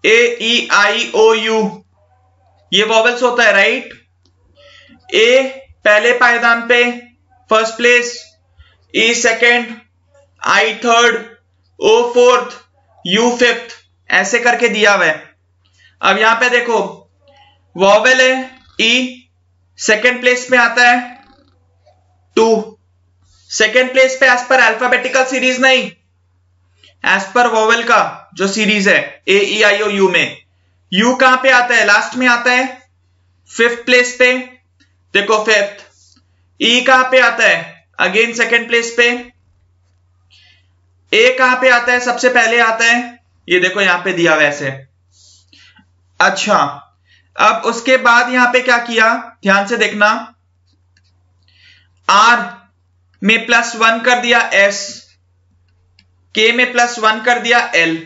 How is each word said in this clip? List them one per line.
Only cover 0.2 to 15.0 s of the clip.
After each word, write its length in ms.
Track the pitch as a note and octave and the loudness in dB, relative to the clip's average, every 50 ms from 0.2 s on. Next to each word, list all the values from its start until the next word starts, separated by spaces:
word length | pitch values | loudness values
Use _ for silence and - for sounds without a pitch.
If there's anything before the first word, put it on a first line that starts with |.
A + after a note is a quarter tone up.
| A#3+ A#3+ A#3+ - | 2 0 -2 -4
ई, 280 | A3 A3+ A#3+ G#3+ - - | -4 -2 -2 -4 -2 -2
आई, 380 | D#3 G3 G#3 G#3 A3 A#3 A#3 - - | 0 0 0 0 -2 -4 -6 -4 0
ओ, 180 | G#3 A3 A3+ A3 | 2 2 4 2
यू, 500 | A3 A3 A3 A3 A3 G3+ F#3+ - - _ _ _ _ _ _ _ _ _ _ _ _ _ _ _ _ _ _ | 2 -2 -2 -2 -2 -2 -4 -8 -12 _ _ _ _ _ _ _ _ _ _ _ _ _ _ _ _ _ _
ये 120 | F3+ F#3+ G#3+ | -2 -2 0
वॉवेल्स 380 | A3 A3+ A3 A3+ A#3+ A#3 A#3+ | 2 0 2 2 0 0 0
होता 220 | B3+ A#3+ A#3+ B3 A#3 | -2 -2 0 2 2
है, 80 | G#3+ | 2
right? 400 | G3 G3 G3+ A3+ B3 C4 - - - - _ _ _ _ _ _ _ _ _ _ _ _ _ - - - _ _ - _ _ - | 4 2 2 0 -2 -4 -8 -14 -20 -20 _ _ _ _ _ _ _ _ _ _ _ _ _ -20 -20 -20 _ _ -20 _ _ -4
A 340 | - - A3+ A#3+ B3+ C4 C4 C4 - - - _ _ _ _ | 0 2 4 4 4 2 2 -2 -8 -14 -20 _ _ _ _
पहले 280 | G#3+ G#3 G#3+ A3+ A#3+ A#3+ B3 | 2 2 4 2 0 2 2
पायदान 480 | B3 A#3+ A#3 A#3 A#3 A#3 A#3 A#3 A#3 A#3 | 2 2 2 2 0 0 0 0 0 0
पे, 160 | B3 A#3+ A#3+ A#3+ A#3+ - - _ _ _ _ _ _ _ _ _ | 0 2 2 -2 -4 -10 -16 _ _ _ _ _ _ _ _ _
first 260 | A3 A3 A3 A3 - | -2 -2 -2 -4 -6
place, 360 | - A#3+ A#3+ A#3+ A#3+ A#3+ - - - - _ _ _ _ _ _ _ - _ _ _ _ _ - | -2 2 2 2 2 0 -2 -10 -14 -20 _ _ _ _ _ _ _ -20 _ _ _ _ _ -4
ई 180 | F#3+ A3 A#3 A#3 | -2 0 0 0
second, 680 | A#3 - A#3 A3+ A#3 A#3+ A#3+ A#3+ A#3+ A#3 A3+ - - _ _ _ _ _ _ _ _ _ _ _ _ | 0 -2 -2 0 2 0 0 2 0 -2 -8 -14 -20 _ _ _ _ _ _ _ _ _ _ _ _
आई 320 | - - F#3 G3+ A3 A3 G#3+ | -4 -2 0 0 0 -2 -4
third, 500 | - - A#3+ A3+ A#3 A#3+ A#3 G#3+ - - - - _ _ _ _ _ _ _ _ - | -4 -2 0 2 2 2 2 0 -2 -10 -14 -20 _ _ _ _ _ _ _ _ -2
ओ 320 | - G3+ A3+ A#3+ A#3+ A#3+ - | 2 2 4 4 2 0 2
fourth, 480 | B3 B3 B3 B3 G#3+ G3 G3 - - _ _ _ _ _ _ _ _ _ | 4 4 4 4 2 -2 -6 -14 -20 _ _ _ _ _ _ _ _ _
U 320 | F3 F#3+ G#3+ A#3+ A#3+ A#3+ | -4 -2 0 0 0 0
fifth, 400 | A#3 B3 A#3 A#3+ - - - - - _ _ _ _ _ _ | 2 0 0 0 -4 -10 -18 -20 -20 _ _ _ _ _ _
ऐसे 280 | - F#3 F#3+ G3 A#3+ A#3 | -2 -2 0 0 -4 -2
करके 300 | A#3+ A#3+ A#3+ A#3+ A#3+ A3+ | 0 -2 0 0 -2 -2
दिया 260 | G3+ G#3+ G#3 G#3 G3+ | 0 0 2 2 2
हुआ 100 | F#3+ | 2